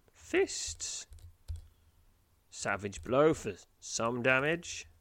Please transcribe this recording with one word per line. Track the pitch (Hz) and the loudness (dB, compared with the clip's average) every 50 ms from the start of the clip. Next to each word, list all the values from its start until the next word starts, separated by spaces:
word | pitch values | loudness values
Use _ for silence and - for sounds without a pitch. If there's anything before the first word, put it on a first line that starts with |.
| _ _ | _ _
Fists. | _ _ - - - 359 392 - - - - - - - - - - - - - - - - - - _ _ - - - - - _ _ _ _ _ _ _ _ _ _ _ _ _ _ _ _ | _ _ -8 -2 2 2 2 2 0 -4 -6 -8 -8 -8 -8 -8 -8 -10 -12 -14 -18 -20 -20 -20 -20 _ _ -10 -10 -10 -10 -14 _ _ _ _ _ _ _ _ _ _ _ _ _ _ _ _
Savage | - - - 113 101 98 95 104 98 - - | -14 -6 -2 -2 -2 0 -2 -4 -6 -6 -4
blow | - 120 135 147 160 156 | 2 4 6 6 6 6
for | - - - 92 - - - _ _ | 4 0 -6 -8 -8 -12 -20 _ _
some | - - - - 113 117 123 123 120 | -12 -8 -4 -2 -2 0 0 2 4
damage. | 135 131 131 135 151 170 175 180 - - - - - - _ | 4 4 4 4 2 0 -2 -4 -8 -12 -12 -12 -14 -20 _